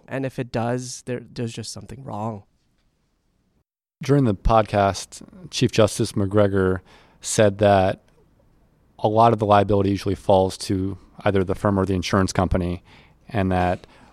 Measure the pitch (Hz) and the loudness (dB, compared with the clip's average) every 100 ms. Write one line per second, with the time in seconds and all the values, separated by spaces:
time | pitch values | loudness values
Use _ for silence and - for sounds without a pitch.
0 | - 127 135 - 123 123 117 127 127 - | -12 -8 -8 -8 -8 -6 -4 -6 -8 -14
1 | - 120 117 - 117 113 107 107 104 113 | -12 -12 -12 -10 -10 -8 -14 -16 -16 -18
2 | 127 104 113 104 - _ _ _ _ _ | -14 -10 -10 -10 -16 _ _ _ _ _
3 | _ _ _ _ _ _ _ _ _ _ | _ _ _ _ _ _ _ _ _ _
4 | 123 143 127 98 - 113 104 104 98 95 | 0 2 2 0 2 2 2 2 2 0
5 | - - - - 170 - 117 - 104 - | -10 -18 -20 -20 -12 -2 0 2 2 0
6 | 110 110 98 104 101 98 92 92 - - | -4 -2 0 2 2 2 2 0 -6 -20
7 | _ _ - - 107 98 104 98 92 - | _ _ -6 2 2 4 2 4 2 -2
8 | _ _ _ _ _ _ _ _ _ - | _ _ _ _ _ _ _ _ _ -4
9 | 113 110 117 110 107 101 98 101 98 98 | 0 4 4 4 4 4 4 2 2 0
10 | - 92 - 95 95 - - 98 95 95 | -4 -4 2 4 2 -2 -4 -4 -4 -8
11 | - - 107 98 92 92 107 98 95 92 | -18 -4 0 0 0 0 0 2 0 -2
12 | - 104 95 - 90 92 87 90 - - | 0 0 0 0 0 0 -2 -6 -12 -20
13 | _ _ - 110 95 90 90 95 - - | _ _ -8 -2 0 0 0 -2 -8 -20
14 | - | -20